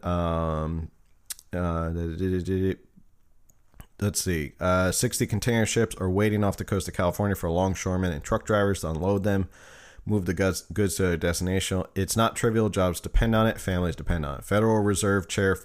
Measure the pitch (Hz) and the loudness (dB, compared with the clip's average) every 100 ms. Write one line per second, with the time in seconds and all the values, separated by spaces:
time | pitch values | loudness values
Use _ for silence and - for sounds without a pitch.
0 | 90 87 85 82 82 78 78 82 80 - | -2 -2 0 0 -2 -2 -4 -4 -8 -14
1 | _ _ - - - 90 87 82 82 85 | _ _ -16 -16 -8 -4 -2 -2 -2 -4
2 | 85 82 92 92 82 95 95 - - - | -4 -2 -2 0 0 0 0 -2 -8 -20
3 | - - _ - - _ _ - - - | -20 -20 _ -20 -20 _ _ -20 -20 -4
4 | 101 - 92 82 71 - 90 92 92 87 | -2 0 0 -2 -2 -2 2 4 2 2
5 | 127 - 120 104 - 117 107 117 110 - | -2 0 -2 0 2 2 2 2 0 0
6 | 95 92 107 107 101 - 98 98 90 - | -2 2 2 2 0 -2 -2 -4 -2 0
7 | 90 - 104 95 87 85 95 92 95 92 | 0 0 0 0 0 0 0 0 -2 0
8 | 92 73 - 110 - 107 101 95 80 80 | 0 -2 -2 -4 0 2 2 0 -2 -2
9 | 92 101 101 98 90 - - - - - | 0 0 2 0 -2 -8 -20 -20 -20 -12
10 | - 104 90 87 95 87 - 87 101 - | -2 -2 0 0 0 -2 -4 -2 0 0
11 | 92 85 87 85 90 95 - 95 - - | 0 2 0 0 0 0 0 -2 -4 -4
12 | 95 110 113 - 120 110 107 95 92 82 | -2 2 2 2 0 2 2 2 0 0
13 | - - 113 110 110 - - 90 87 80 | -2 2 4 4 2 0 -2 0 0 -2
14 | 73 85 73 69 - 104 113 110 101 95 | -2 -2 -2 -6 -2 2 4 4 2 2
15 | 104 98 87 - 98 92 | 2 2 0 0 0 0